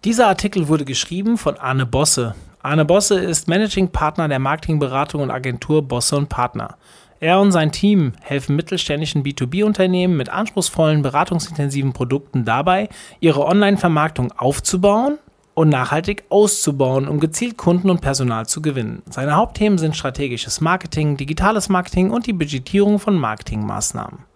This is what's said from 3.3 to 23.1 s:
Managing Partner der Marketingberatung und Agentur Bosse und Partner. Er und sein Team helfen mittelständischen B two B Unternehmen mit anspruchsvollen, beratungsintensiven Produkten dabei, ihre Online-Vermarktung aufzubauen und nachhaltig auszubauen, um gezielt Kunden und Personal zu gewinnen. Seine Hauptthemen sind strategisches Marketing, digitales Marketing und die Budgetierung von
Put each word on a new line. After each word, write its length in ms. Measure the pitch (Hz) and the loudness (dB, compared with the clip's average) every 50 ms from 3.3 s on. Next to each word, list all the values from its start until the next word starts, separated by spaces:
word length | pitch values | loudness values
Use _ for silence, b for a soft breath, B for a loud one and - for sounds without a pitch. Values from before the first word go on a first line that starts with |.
| 165 160 - - | -2 -2 0 0
Managing 400 | 165 196 214 208 - 196 190 180 | 2 2 2 0 0 0 0 0
Partner 400 | - - 160 151 151 - 165 151 | 0 -2 -2 -2 0 -2 -2 0
der 100 | 143 131 | 0 0
Marketingberatung 840 | 135 135 151 156 - - 160 151 147 131 131 135 147 - - 147 | 0 -2 -2 -2 -2 -2 0 0 0 0 0 -2 -2 -2 -2 -4
und 100 | 143 127 | -4 -4
Agentur 500 | 117 131 127 131 123 120 - - 151 156 | -4 -4 -4 -6 -6 -6 -2 0 0 0
Bosse 340 | 147 131 127 123 - - - | 2 0 -4 -2 -2 0 0
und 120 | 143 139 151 | 0 -2 -2
Partner. 480 | - - 165 - - - 107 - - b b b b b b b b b | -2 -2 -2 -2 -2 -6 -10 -10 -12 b b b b b b b b b
Er 220 | - 160 180 190 | 2 4 4 6
und 100 | 202 202 | 6 6
sein 220 | 185 170 156 151 | 4 4 2 2
Team 400 | - - - 202 208 190 156 127 107 - | 0 2 2 4 4 4 2 2 -2 -6
helfen 340 | - - 139 143 131 - 143 | -8 -6 -6 -6 -2 0 -2
mittelständischen 680 | 151 165 - 196 175 - - 147 147 160 151 - 151 135 | -2 0 -2 -6 -6 -2 -4 -2 -2 -2 -2 -2 -2 -4
B 80 | 143 | -4
two 160 | 139 - 127 123 | -4 -4 -6 -4
B 160 | 139 190 208 | -2 0 0
Unternehmen 520 | 214 208 - 185 185 180 180 180 180 175 | 0 2 2 2 2 2 2 2 2 2
mit 120 | 147 147 - | 0 0 -2
anspruchsvollen, 720 | - 190 214 220 - 202 165 - - - 160 156 156 151 | -4 -4 -6 -4 -2 -2 -2 -2 0 2 2 4 4 2
beratungsintensiven 920 | 139 139 123 143 165 - 180 165 - - 160 147 143 143 135 139 135 135 | 0 2 2 0 0 2 0 -4 -4 -6 -4 -4 -2 -2 -2 -2 -2 -2
Produkten 520 | 127 - 131 120 135 139 139 - - 131 117 | -2 -2 -2 -2 -2 -4 -4 -4 -4 -2 0
dabei, 440 | 113 113 123 151 185 185 190 214 214 B B B B B B | 0 0 0 2 2 2 0 0 -4 B B B B B B
ihre 260 | - 165 147 143 143 | 2 2 4 4 2
Online-Vermarktung 840 | - 185 202 208 196 202 190 - 175 160 151 151 160 156 - 127 113 | 4 4 4 4 4 2 2 2 2 2 2 0 0 0 -2 -4 -4
aufzubauen 840 | - - 120 131 147 - - - - 185 180 202 202 220 247 285 294 294 _ _ _ _ _ _ _ | -4 -2 0 0 0 0 -4 -4 -2 2 2 4 4 4 2 0 -2 -4 _ _ _ _ _ _ _
und 160 | - 160 156 | 2 2 4
nachhaltig 540 | 147 131 127 - - 156 170 - 208 - _ _ | 4 2 0 0 -2 -2 -2 -4 -6 -6 _ _
auszubauen, 800 | - 202 208 202 - - - 214 165 135 135 127 131 135 135 143 | 4 4 4 4 2 0 -2 -2 0 0 0 2 2 0 -2 -2
um 100 | 151 147 | -2 0
gezielt 380 | 151 160 156 - 240 247 226 | 0 -2 -2 -4 -6 -6 -6
Kunden 320 | - - 175 175 180 180 190 | -2 0 2 2 4 4 2
und 140 | 180 156 | 0 2
Personal 420 | - 143 139 135 131 123 117 113 113 | 0 -2 -2 0 -2 -2 -2 -4 -4
zu 160 | - - 156 | -6 -6 -4
gewinnen. 420 | 156 156 139 131 113 110 113 - - - | -2 -4 -4 -2 -6 -6 -8 -10 -14 -14
Seine 280 | - - 131 143 147 | -10 -6 -2 0 2
Hauptthemen 420 | 170 226 240 - - 208 214 202 175 | 2 0 0 -2 0 2 2 2 2
sind 180 | 160 156 156 | 0 -2 -4
strategisches 640 | - - 139 127 - 143 135 120 117 - 120 - - | -2 -6 -6 -4 -4 -6 -4 -4 -6 -6 -8 -4 -2
Marketing, 560 | 156 160 180 - - 165 - 156 151 147 147 | 0 0 0 -2 -4 -6 -4 -2 -2 -2 -2
digitales 540 | 135 143 139 156 151 180 202 226 214 - - | -4 -4 -6 -4 0 0 2 2 0 0 0
Marketing 400 | 190 180 180 - - 180 185 196 | 0 0 0 0 0 0 2 2
und 160 | 226 240 233 | 0 -2 -2
die 80 | - 214 | -2 -2
Budgetierung 640 | 175 156 143 151 131 127 - - 202 202 208 208 202 | -2 -2 -2 -4 -8 -6 -2 2 2 4 4 2 2
von 180 | - 214 | 2 0